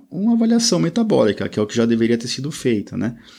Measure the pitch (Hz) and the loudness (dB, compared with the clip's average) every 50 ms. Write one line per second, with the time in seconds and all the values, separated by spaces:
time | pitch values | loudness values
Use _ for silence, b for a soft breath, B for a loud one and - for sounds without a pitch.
0 | - _ - 165 202 233 233 226 233 226 233 233 226 - - 175 165 165 165 233 | -12 _ -8 -4 0 0 2 2 2 2 2 2 2 2 2 0 0 0 0 0
1 | 233 214 - - 117 107 101 - 98 101 - 107 107 107 - 113 117 117 117 113 | 0 2 4 4 4 2 2 0 -4 -4 -2 -2 -2 -2 0 0 2 2 2 2
2 | 117 113 117 117 - - - - 131 147 160 - - 135 117 104 98 - - 95 | 2 2 2 0 -2 -6 -8 -8 -8 -8 -8 -4 -2 -2 -2 -2 -2 -6 -6 -6
3 | 98 113 B B B B B | -4 -4 B B B B B